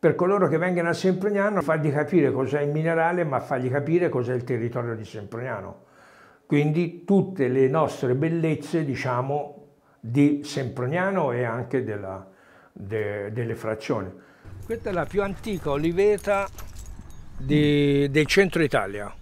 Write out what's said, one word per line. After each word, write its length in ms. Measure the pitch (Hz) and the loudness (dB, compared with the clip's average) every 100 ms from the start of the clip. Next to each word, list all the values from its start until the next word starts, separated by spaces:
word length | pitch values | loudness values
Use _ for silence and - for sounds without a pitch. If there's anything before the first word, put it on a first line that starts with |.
per 160 | - 156 | 4 4
coloro 320 | 180 202 175 | 2 4 4
che 100 | 156 | 2
vengono 300 | 180 175 170 | 0 0 0
a 60 | |
Semproniano, 680 | 165 185 185 196 202 202 202 | 2 2 2 0 2 2 0
fargli 300 | 160 160 151 | 0 2 2
capire 400 | 143 147 175 135 | 0 2 4 4
cos'è 300 | 123 135 147 | 2 0 0
il 80 | 143 | 0
minerale, 520 | 151 160 165 165 180 | 0 2 2 2 2
ma 160 | 160 131 | 0 -2
fargli 320 | - 135 127 | -2 -2 0
capire 380 | 139 131 170 156 | -2 2 2 2
cos'è 260 | 127 120 | 0 0
il 80 | 127 | -2
territorio 540 | 123 120 117 123 117 113 | -2 -2 -2 -4 -4 -6
di 80 | |
Semproniano. 800 | 104 113 98 113 127 110 92 87 - - - - - _ | -8 -12 -10 -10 -8 -8 -10 -16 -20 -20 -20 -20 -20 _
Quindi 600 | _ 147 151 151 170 - | _ 0 2 0 -2 -6
tutte 420 | - 196 - - 127 | 2 2 2 0 0
le 220 | 131 135 | 4 4
nostre 480 | 156 151 - 131 127 | 4 0 0 0 2
bellezze, 680 | 160 165 165 151 - 170 | 2 0 0 -2 -2 -2
diciamo, 920 | 151 123 131 123 135 143 143 - - _ _ _ | 0 -2 -2 -2 -2 -4 -6 -12 -20 _ _ _
di 400 | 113 127 143 147 | -2 4 4 4
Semproniano 880 | 143 - 127 127 123 170 185 196 147 | -4 -6 -6 -4 -2 0 0 0 0
e 140 | 120 | 0
anche 400 | 123 117 117 135 | -2 -2 -2 -2
della, 420 | 110 104 95 95 92 - _ - - | -2 -6 -8 -10 -14 -20 _ -20 -20
de-, 580 | - 98 110 104 104 101 | -16 -6 -4 -2 -4 -6
delle 240 | 110 117 | -4 -4
frazioni. 560 | 113 110 110 - 123 92 - - - - - | -4 -4 -6 -2 -4 -4 -12 -20 -20 -18 -16
Questa 260 | - 233 226 | -8 -6 -4
è 20 | |
la 140 | 180 143 | -4 -2
più 160 | 196 | -2
antica 480 | 202 196 233 185 147 | -2 -4 -4 -4 0
oliveta 800 | 143 160 175 202 202 - 196 196 - - - - - - - - - | 0 0 4 4 4 2 0 0 -8 -12 -12 -14 -14 -14 -14 -12 -8
di, 760 | 131 147 147 147 143 139 143 | 0 4 4 4 4 4 4
del 160 | 139 147 | 2 4
centro 380 | - 190 165 | 4 4 2
Italia. 500 | 151 127 98 101 101 - | 2 2 -2 -8 -10 -12